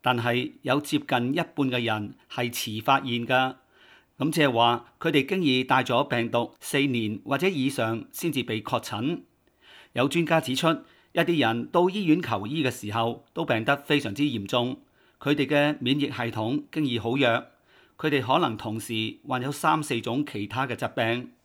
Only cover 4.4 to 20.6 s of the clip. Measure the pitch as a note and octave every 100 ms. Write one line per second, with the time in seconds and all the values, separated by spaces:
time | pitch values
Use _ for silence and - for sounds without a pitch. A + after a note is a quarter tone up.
4.4 | C#3+ A2+ A#2 A#2+ - _ E3 D3 C3+ F#3+
5.4 | D#3+ B2+ B2+ C3 B2+ A#2+ - A#2+ A#2 A#2
6.4 | A#2 _ - C#3+ C#3 A#2+ A2 G#2+ - C3+
7.4 | F3+ E3+ C3 C3+ A2+ A2+ - - E3+ C#3
8.4 | A#2+ A2 A2 A#2+ - G#2 B2+ E3+ - _
9.4 | _ _ _ - - - C#3 E3 E3 E3
10.4 | C#3 B2+ D#3+ D#3+ - _ _ - E3+ D#3+
11.4 | A#2 A#2 A#2+ E3+ F3+ G3 F3+ D#3 E3+ A2
12.4 | G#2+ C#3 B2 A#2+ G#2 A2 A#2 A#2 _ -
13.4 | D#3+ A#2 A2+ C#3+ - D3 A#2+ G2+ D3 A#2
14.4 | G2 B2 A#2+ C3 _ _ _ _ C#3 D3
15.4 | C3+ D3 D3 D3+ B2 C#3+ C#3+ - A#2 A2
16.4 | A2 C#3+ - D#3 D3 A#2 A2+ C3+ B2+ A#2
17.4 | - _ _ _ _ _ D#3 C#3+ A2+ C#3+
18.4 | D#3 G#2+ A2+ A2 - A2+ A2 - - B2+
19.4 | B2+ C#3+ D#3+ D#3+ D3 A#2+ A2+ B2 D3 G#2+
20.4 | G2+ A2+